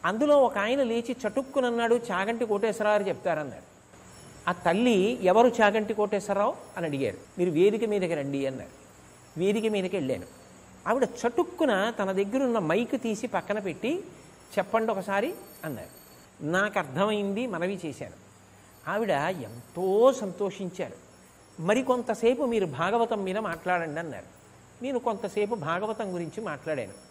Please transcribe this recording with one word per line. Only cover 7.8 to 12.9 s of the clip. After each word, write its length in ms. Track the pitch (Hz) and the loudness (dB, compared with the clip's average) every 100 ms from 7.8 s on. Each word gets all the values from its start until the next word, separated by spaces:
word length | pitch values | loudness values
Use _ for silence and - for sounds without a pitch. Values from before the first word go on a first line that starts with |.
| 226 | 0
మీదకి 260 | 208 180 160 | 0 0 -2
రండి" 320 | 139 139 135 | -2 -2 -4
అన్నారు. 220 | 127 - - - - - - - - | -6 -14 -18 -20 -20 -20 -20 -16 -2
వేదిక 320 | 190 214 220 | 0 2 0
మీదకి 260 | 208 185 190 | 0 -2 -2
వెళ్ళాను. 500 | 131 117 85 - - - - - - | -2 -4 -6 -18 -20 -20 -20 -10 -2
ఆవిడ 160 | 240 | 0
చటుక్కున 880 | 254 - 240 247 349 - 311 190 214 226 | 0 0 -2 0 -2 0 2 2 0 -2
తన 120 | 190 | -2
దగ్గరున్న 480 | 190 202 254 269 226 | -2 -2 0 0 0
మైక్ 420 | 160 165 233 | 2 0 0